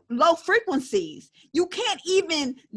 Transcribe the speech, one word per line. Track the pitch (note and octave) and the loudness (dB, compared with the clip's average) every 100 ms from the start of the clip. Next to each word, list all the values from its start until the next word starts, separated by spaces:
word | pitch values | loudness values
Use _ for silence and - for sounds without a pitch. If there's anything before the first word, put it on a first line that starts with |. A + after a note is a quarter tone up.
| - | -8
low | A#3+ D#4+ | 2 4
frequencies. | E4 - G#4+ A4+ C4+ - G3+ E3 D3+ - _ _ | 4 2 0 2 -4 -2 -2 -4 -10 -20 _ _
You | D4 F4+ | -2 -2
can't | - A4+ G4 E4+ | -2 -4 -4 0
even | F#4 E4 D#4 C4+ B3+ _ | 0 2 -2 -4 -8 _